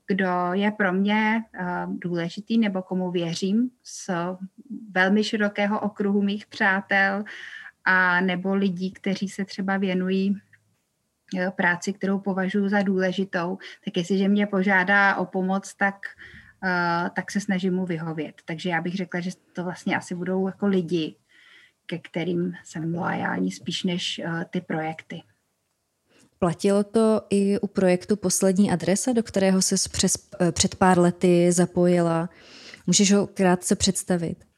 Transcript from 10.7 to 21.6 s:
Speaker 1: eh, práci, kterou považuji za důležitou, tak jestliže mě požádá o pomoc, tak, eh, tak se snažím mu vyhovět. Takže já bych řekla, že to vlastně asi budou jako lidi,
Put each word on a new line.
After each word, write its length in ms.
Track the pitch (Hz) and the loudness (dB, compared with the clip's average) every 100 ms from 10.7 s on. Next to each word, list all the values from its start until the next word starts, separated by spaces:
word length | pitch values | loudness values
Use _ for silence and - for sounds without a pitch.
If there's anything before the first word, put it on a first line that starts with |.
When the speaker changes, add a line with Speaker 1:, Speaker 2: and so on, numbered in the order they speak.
| _ _ _ _ _ - 185 | _ _ _ _ _ -10 -4
Speaker 1:
eh, 140 | 185 | -4
práci, 420 | 190 180 175 - | 0 0 0 -4
kterou 260 | 190 196 196 | -4 -2 -2
považuji 500 | 202 185 185 208 196 | -2 -2 -2 0 0
za 120 | 208 | 0
důležitou, 760 | 196 185 185 185 190 180 175 196 - - - | 2 0 0 -2 -4 -2 -4 -6 -12 -14 -6
tak 120 | 185 | -4
jestliže 300 | 175 196 196 | 0 0 2
mě 200 | 208 208 | 2 2
požádá 680 | 190 190 190 185 202 196 - | 0 2 2 4 4 4 2
o 100 | 185 | -2
pomoc, 480 | 190 185 196 - - | -2 -2 -2 -4 -2
tak, 200 | 202 196 - - - - - - | -2 -2 -16 -18 -20 -20 -20 -8
eh, 460 | 190 180 175 170 185 - | -2 0 0 0 -2 -6
tak 160 | 185 | -6
se 80 | 196 | -6
snažím 340 | 196 185 190 | -2 -2 0
mu 120 | 185 180 | -2 -2
vyhovět. 560 | 160 165 156 147 - - | -4 -6 -6 -8 -12 -12
Takže 240 | 160 180 | -8 -4
já 120 | 170 | -2
bych 140 | 180 190 | -4 -6
řekla, 240 | 180 175 | -6 -6
že 120 | 180 - _ | -6 -10 _
to 100 | - | -8
vlastně 340 | 175 - 190 127 | -8 -6 -4 -4
asi 180 | - 175 | -4 -8
budou 320 | 175 190 190 | -4 -2 -2
jako 200 | - 202 | -2 0
lidi, 480 | 190 160 170 151 - _ _ - - | 0 0 -4 -4 -10 _ _ -20 -20